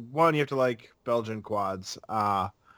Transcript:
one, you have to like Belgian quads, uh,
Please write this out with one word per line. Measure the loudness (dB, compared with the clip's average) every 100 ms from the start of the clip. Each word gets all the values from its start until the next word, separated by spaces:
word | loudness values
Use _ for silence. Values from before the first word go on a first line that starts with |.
| -8
one, | 4 4
you | 4
have | 0
to | 2
like | 0 0 -8 _
Belgian | -2 0 0 -8
quads, | -4 -2 -2 -4 -8 -14 -6
uh, | -2 0 0 -2 -6 _